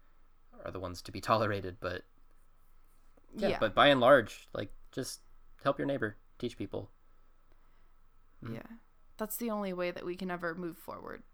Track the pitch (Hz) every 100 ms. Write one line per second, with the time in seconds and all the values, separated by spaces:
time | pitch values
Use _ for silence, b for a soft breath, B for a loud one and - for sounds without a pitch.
0 | - - - - - - 92 95 90 87
1 | - 101 - 110 107 101 92 90 90 90
2 | - - - - - - - - - -
3 | - - - - 190 175 110 113 139 135
4 | 120 143 104 - - - 104 - - -
5 | 127 - - - - - 139 143 139 139
6 | 110 - - - 120 - 98 104 101 -
7 | - - - - - - - - - -
8 | - - - - 113 113 - 233 - -
9 | - - 214 - 233 208 196 180 175 175
10 | - 180 185 175 175 175 175 - - -
11 | - - -